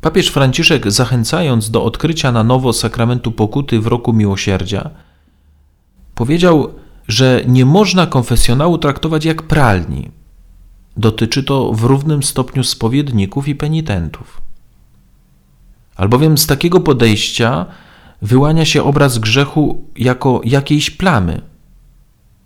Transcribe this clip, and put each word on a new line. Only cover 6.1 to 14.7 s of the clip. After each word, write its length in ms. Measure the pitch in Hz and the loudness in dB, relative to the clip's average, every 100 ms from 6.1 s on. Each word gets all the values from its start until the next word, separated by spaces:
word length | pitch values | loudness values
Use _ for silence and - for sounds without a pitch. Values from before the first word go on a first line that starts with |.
powiedział, 600 | - 120 165 180 160 - - - - - | -6 -2 2 4 2 0 -10 -20 -20 -6
że 340 | 110 131 127 127 | 0 2 2 4
nie 180 | 127 | 4
można 420 | 131 170 202 180 165 | 6 4 4 2 2
konfesjonału 720 | 135 117 120 - 131 160 170 | 0 0 2 4 4 2 0
traktować 460 | 147 135 156 156 | -2 -2 -2 -2
jak 180 | 160 160 | -2 -4
pralni. 680 | - 151 127 95 80 67 - - - - - - - - _ - | -2 2 2 2 -2 -8 -10 -16 -20 -20 -20 -20 -20 -20 _ -2
Dotyczy 460 | 110 110 113 - | -2 0 -2 -2
to 300 | 135 139 120 | -2 -2 -2
w 120 | 107 | 0
równym 380 | 117 135 147 147 | 2 2 2 -2
stopniu 420 | 135 - 127 135 | -2 -4 -4 -4
spowiedników 840 | 123 - 113 135 143 113 98 139 143 | -4 -2 -2 -2 0 -2 -2 -4 -6
i 60 | |
penitentów. 840 | 139 147 156 156 98 80 - - - - - - | -4 -2 -4 -2 -4 -4 -10 -16 -10 -10 -10 -18